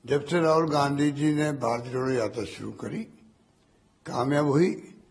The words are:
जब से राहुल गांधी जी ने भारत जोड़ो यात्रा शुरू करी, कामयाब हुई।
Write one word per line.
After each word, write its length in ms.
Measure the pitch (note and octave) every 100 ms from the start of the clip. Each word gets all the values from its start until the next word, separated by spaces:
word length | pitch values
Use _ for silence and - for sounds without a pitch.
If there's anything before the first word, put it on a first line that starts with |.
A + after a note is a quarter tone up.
| A#2+
जब 200 | C#3+ C#3+
से 140 | F3
राहुल 300 | D#3+ D#3+ E3
गांधी 420 | D3 C#3+ C#3+ D3
जी 220 | C#3 D3+
ने 180 | D3 D3+
भारत 320 | C#3 A#2+ A#2
जोड़ो 280 | B2 B2+ C3
यात्रा 320 | B2+ G#2+ A2+
शुरू 280 | G2+ - G#2
करी, 320 | G#2 A2+ A3 A3 - - _ _ _ _ _ _ _ -
कामयाब 400 | C3 C3 C#3+ D3
हुई। 500 | C#3 F#3 - - - _